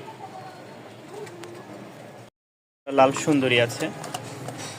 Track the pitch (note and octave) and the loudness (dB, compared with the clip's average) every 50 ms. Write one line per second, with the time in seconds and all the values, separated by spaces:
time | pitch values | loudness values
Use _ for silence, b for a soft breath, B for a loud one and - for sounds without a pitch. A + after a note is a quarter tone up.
0 | - - - - - - - - - - - - - - - - - - - - | -6 -12 -14 -14 -14 -14 -14 -14 -14 -14 -14 -16 -16 -16 -16 -18 -18 -18 -18 -18
1 | - - - G4+ G#4+ - - - - - - - - - - - - - - - | -16 -16 -14 -14 -12 -14 -12 -14 -14 -14 -14 -14 -14 -14 -14 -14 -14 -14 -16 -16
2 | - - - - - - _ _ _ _ _ _ _ _ _ _ _ - C#3 C#3 | -16 -16 -16 -18 -18 -20 _ _ _ _ _ _ _ _ _ _ _ 2 6 8
3 | C3 C3+ C3+ - - E3 D3+ C#3 C3 B2+ B2 A#2+ A#2+ A#2 A#2 - D#3 D#3+ - - | 8 8 8 4 4 4 6 6 6 6 6 6 6 4 2 -2 -4 -4 -4 -6
4 | - - - - - - - - - - - - - - - | -8 -8 -8 -8 -10 -10 -12 -10 -10 -10 -10 -10 -10 -10 -12